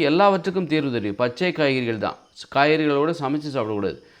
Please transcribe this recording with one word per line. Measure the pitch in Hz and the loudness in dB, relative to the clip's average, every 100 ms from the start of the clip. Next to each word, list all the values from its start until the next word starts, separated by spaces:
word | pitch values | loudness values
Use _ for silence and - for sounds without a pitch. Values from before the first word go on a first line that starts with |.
எல்லாவற்றுக்கும் | 147 160 202 196 180 185 170 | 2 4 4 2 0 -4 -2
தீர்வு | 156 139 | -2 0
தெரியும். | 120 101 98 | -2 -4 -2
பச்சை | 123 - 185 | -2 -2 -4
காய்கறிகள் | 156 147 131 120 110 | 0 0 0 -2 -2
தான். | 98 - _ - - | -4 -6 _ -20 -2
காய்கறிகளோட | 135 147 156 151 139 156 | 2 4 4 2 2 0
சமைச்சு | 165 139 147 151 | -2 -4 -4 -4
சாப்பிடக்கூடாது. | 135 107 107 98 - - _ | -4 -2 -2 -4 -6 -14 _